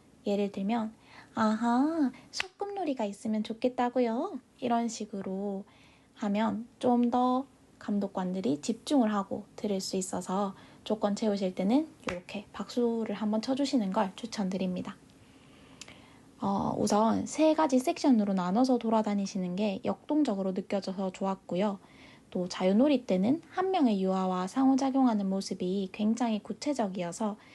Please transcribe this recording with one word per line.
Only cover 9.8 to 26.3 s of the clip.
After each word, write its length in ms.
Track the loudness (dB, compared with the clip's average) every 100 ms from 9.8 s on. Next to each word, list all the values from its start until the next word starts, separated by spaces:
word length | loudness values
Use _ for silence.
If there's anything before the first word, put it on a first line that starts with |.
수 160 | -2 -4
있어서 580 | -4 -6 -4 -2 -4 -6 -18 -12
조건 320 | -6 -2 0
채우실 400 | 0 0 0 -2
때는 320 | 0 2 2 0 -6 -8
이렇게 380 | -8 -8 -12 -12
박수를 640 | -14 -6 -2 0 0 -4
한번 280 | -4 -2 -2
쳐주시는 500 | -2 -2 0 0 0
걸 200 | 0 -2 -4
추천드립니다. 800 | -8 -4 -4 -2 -2 -4 -8 -12 -20 -20 -20 -20 -20 -20 -20 -20 -20 -20 -20 -20 -20 -6
어, 340 | -2 0 0 0
우선 480 | 2 4 4 2 -2
세 280 | 2 4
가지 240 | 4 4 2
섹션으로 560 | 2 2 4 4 4
나눠서 440 | 0 2 2 4 2
돌아다니시는 760 | 2 2 2 -2 -2 -4 -4 -2
게 240 | -2 -2
역동적으로 680 | -4 -4 0 2 2 0 -2
느껴져서 600 | -2 -2 -4 -4 -4 -6
좋았고요. 680 | -4 -4 -4 -4 0 0 -2 -10 -20 -20 -20 -8
또 180 | -4 -4
자유놀이 580 | 0 4 6 6 4 2
때는 340 | 2 2 0 -2
한 200 | -2 0
명의 320 | 4 4 4
유아와 440 | 2 0 0 -2 -2
상호작용하는 840 | 2 4 4 2 4 4 2 0
모습이 600 | -2 -4 -4 -2 -2 -4
굉장히 460 | -2 0 0 0